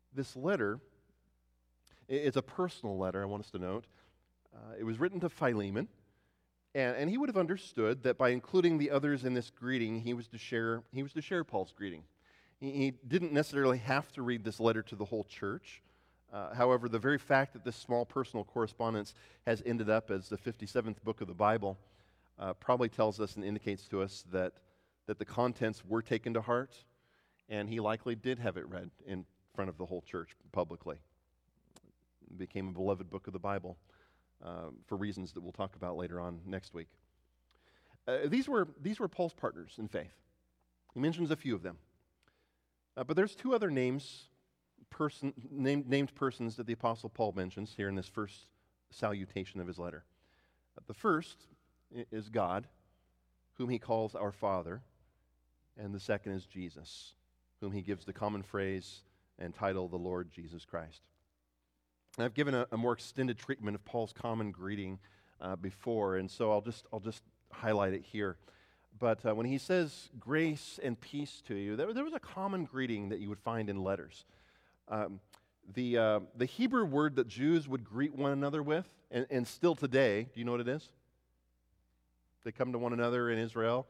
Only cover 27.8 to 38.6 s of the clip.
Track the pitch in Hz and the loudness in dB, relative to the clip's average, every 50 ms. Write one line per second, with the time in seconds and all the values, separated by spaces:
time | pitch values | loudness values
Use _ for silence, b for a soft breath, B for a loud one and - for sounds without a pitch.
27.8 | 107 107 110 113 - 127 117 110 107 127 127 117 117 107 87 87 73 71 87 90 | 0 0 0 0 -2 -4 -4 -2 -2 -2 -2 0 -2 -2 -2 -2 -6 -8 -8 -10
28.8 | - 85 - _ - - 98 92 95 - _ _ _ _ _ - 98 92 85 78 | -10 -10 -14 _ -10 -8 -8 -8 -8 -10 _ _ _ _ _ -4 -4 -4 -4 -6
29.8 | 92 85 92 87 - - - 90 82 - - - _ - - 95 87 78 82 85 | -6 -6 -6 -8 -8 -8 -8 -8 -8 -10 -14 -20 _ -4 -2 -2 0 0 -4 -8
30.8 | - 82 73 71 - _ _ _ _ _ _ _ _ _ _ _ _ _ _ - | -8 -10 -10 -10 -12 _ _ _ _ _ _ _ _ _ _ _ _ _ _ -20
31.8 | - _ _ _ _ _ _ _ - - - 90 92 90 - 98 95 95 90 87 | -20 _ _ _ _ _ _ _ -20 -18 -12 -10 -10 -6 -6 -6 -4 -4 -4 -2
32.8 | 95 98 98 90 92 85 87 95 - - 92 95 87 101 101 98 - 90 87 - | 0 0 0 0 -2 -6 -10 -10 -10 -10 -10 -6 -4 -2 -2 -4 -4 -8 -12 -16
33.8 | b b b b b b b b b b _ _ 92 85 87 87 82 80 62 58 | b b b b b b b b b b _ _ -14 -12 -10 -10 -10 -12 -12 -16
34.8 | - - 107 95 101 104 95 98 92 87 - 90 87 87 - - 98 95 - 85 | -8 -6 -4 -4 -2 -4 -4 -6 -8 -10 -10 -10 -12 -10 -6 -6 -6 -6 -6 -6
35.8 | 92 90 87 78 90 85 87 87 87 87 85 82 85 95 95 92 - - - 85 | -6 -4 -4 -4 -4 -6 -6 -6 -6 -6 -8 -8 -8 -6 -6 -6 -8 -8 -12 -12
36.8 | 82 - _ _ _ _ _ _ _ _ _ _ _ _ b b b b b b | -12 -12 _ _ _ _ _ _ _ _ _ _ _ _ b b b b b b
37.8 | b b b b _ - 127 135 147 143 170 254 - - 185 - | b b b b _ -2 0 0 2 2 2 2 2 2 2 2